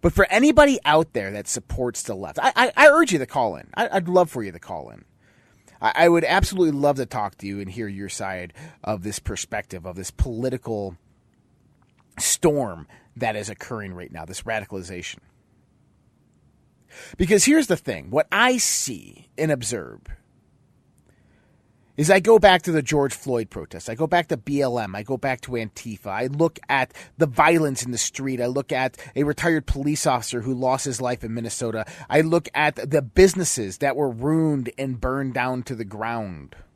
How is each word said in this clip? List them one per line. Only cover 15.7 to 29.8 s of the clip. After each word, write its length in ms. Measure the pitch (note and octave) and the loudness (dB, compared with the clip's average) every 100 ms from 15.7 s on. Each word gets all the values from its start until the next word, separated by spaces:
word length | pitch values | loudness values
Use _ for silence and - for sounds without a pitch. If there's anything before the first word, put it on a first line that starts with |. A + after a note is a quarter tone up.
| _ _ _ _ _ _ _ _ _ _ _ _ - - - | _ _ _ _ _ _ _ _ _ _ _ _ -20 -20 -4
Because 280 | F3 G#3 - | 2 4 6
here's 220 | D#4 C#4+ | 4 4
the 100 | F3+ | -2
thing. 320 | - F#2 C#2 | -2 -8 -2
What 180 | C3 - | -2 0
I 260 | G3 A#3+ B3+ | 2 2 2
see 720 | - - - G2 - - _ - | 0 -2 -4 -8 -14 -20 _ -4
and 140 | D#3 | -2
observe 500 | C#3 A2 A#2 C2 G#1+ - - _ _ _ _ _ _ _ _ _ _ _ _ _ _ _ _ _ - | 0 -2 -8 -8 -16 -18 -18 _ _ _ _ _ _ _ _ _ _ _ _ _ _ _ _ _ -4
is 120 | D3+ | 4
I 120 | G3 | 6
go 180 | F#3 A3 | 8 8
back 220 | G3+ F3+ | 10 6
to 100 | F3+ | 4
the 100 | D#3+ | -2
George 320 | C3 D3+ C#3 | 2 2 0
Floyd 360 | - C#3 A#2+ G#2+ | -2 -4 -2 -4
protests. 400 | - D#2 F2 - | -10 -12 -14 -12
I 60 | A2+ | -4
go 120 | D#3 | 0
back 220 | F3 D#3+ | 0 0
to 80 | C#3+ | -6
B 240 | G#2+ C#3+ | -4 -2
L 180 | C3+ A#2+ | 0 -2
M. 160 | G#2 G2 | -4 -8
I 80 | |
go 140 | G#2+ C3 | -8 -6
back 240 | C#3 B2+ | -4 -6
to 100 | - | -6
Antifa. 560 | B2 A2 - A#2 G#2 G#2 | -6 -6 -10 -14 -12 -8
I 200 | G2 B2+ | -6 -4
look 300 | C#3+ E3 - - | 0 0 0 -2
at 240 | C#3 B2+ - - - | 0 0 -6 -20 -2
the 80 | D#3 | -2
violence 580 | A#2 D#3 E3+ D3+ C3 | 4 4 4 0 -4
in 80 | B2 | -6
the 60 | A#2+ | -4
street. 420 | - - C3+ B2+ | -6 -6 -6 -4
I 60 | A#2+ | -2
look 260 | C3 C3+ | -4 -4
at 260 | C3 C3 - - - | -4 -4 -6 -10 -4
a 60 | |
retired 440 | D3 D3 E3+ D#3+ - | -2 0 0 0 0
police 400 | C#3+ | -2